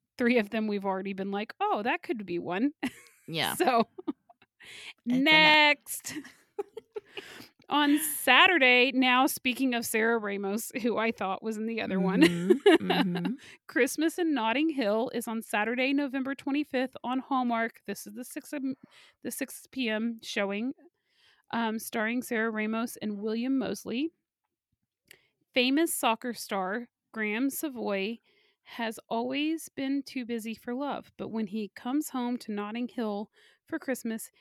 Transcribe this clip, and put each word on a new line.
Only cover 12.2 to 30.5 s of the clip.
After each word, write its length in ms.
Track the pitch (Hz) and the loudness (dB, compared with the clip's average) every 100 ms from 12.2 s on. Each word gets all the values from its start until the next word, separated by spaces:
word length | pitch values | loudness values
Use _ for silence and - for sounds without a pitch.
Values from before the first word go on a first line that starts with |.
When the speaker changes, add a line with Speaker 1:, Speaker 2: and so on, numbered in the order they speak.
Speaker 2:
Mm-hmm. 680 | 294 170 185 285 403 330 190 | 6 6 2 4 6 6 4
Mm-hmm. 420 | - 196 175 180 269 - | 0 0 -2 -4 -6 -12
Speaker 1:
<laughs> 180 | - - | -20 -4
Christmas 520 | 302 262 - 320 - | 0 0 2 -2 0
in 160 | 330 277 | 0 0
Notting 340 | 220 247 320 | 0 0 0
Hill 400 | 277 208 220 262 - | 0 0 0 -2 -4
is 120 | 233 | -6
on 140 | 226 | -8
Saturday, 500 | - 214 214 247 262 | -4 -2 0 0 0
November 440 | 277 285 262 262 277 | 0 -2 -4 -4 -6
twenty-fifth 600 | - 285 294 254 262 - | -4 -2 -2 -2 -4 -6
on 140 | 240 262 | -6 -6
Hallmark. 640 | 254 262 240 233 226 - - | -2 0 0 0 -2 -6 -12
This 180 | 185 202 | -10 -10
is 80 | |
the 100 | 214 | -14
six 300 | 254 302 - | -12 -12 -10
of, 80 | 294 262 262 - - - _ | -6 -6 -8 -12 -20 -20 _
the 80 | - | -10
six 340 | - 262 - - | -8 -10 -12 -12
P 180 | 269 233 | -4 -2
M 300 | 214 233 226 | -2 -2 -6
showing, 520 | - 226 202 202 247 - 302 _ _ _ _ _ _ | -6 -4 -2 -2 -4 -8 -14 _ _ _ _ _ _
um, 300 | 226 226 220 | -2 -2 -2
starring 420 | - 226 220 247 | -4 -2 -2 -2
Sarah 300 | 233 226 226 | -2 0 0
Ramos 460 | 214 214 226 233 - | -2 -2 -2 -4 -6
and 160 | 214 208 | -6 -4
William 400 | 214 220 254 269 | -2 -2 0 0
Mosley. 540 | - 208 - 233 320 - _ _ _ _ _ _ _ _ _ - _ _ _ 262 | 0 -4 -4 -4 -4 -6 _ _ _ _ _ _ _ _ _ -20 _ _ _ 0
Famous 360 | 247 277 330 | 2 4 2
soccer 400 | - 247 220 247 220 | 2 0 0 -4 -8
star 520 | - 202 185 220 247 _ _ | -6 -4 -2 -4 -8 _ _
Graham 360 | 220 214 214 269 | -6 -4 0 -2
Savoy 720 | - 311 247 208 196 196 233 _ _ _ _ | -2 -8 -6 -4 -2 -2 -6 _ _ _ _
has 360 | - - 226 226 - | -16 -8 -8 -8 -6
always 600 | 226 247 277 302 320 - | -4 -2 -2 -2 -4 -8
been 340 | - 269 277 | -6 -2 -2
too 220 | - 262 226 | -4 -8 -6
busy 280 | 233 220 | -6 -6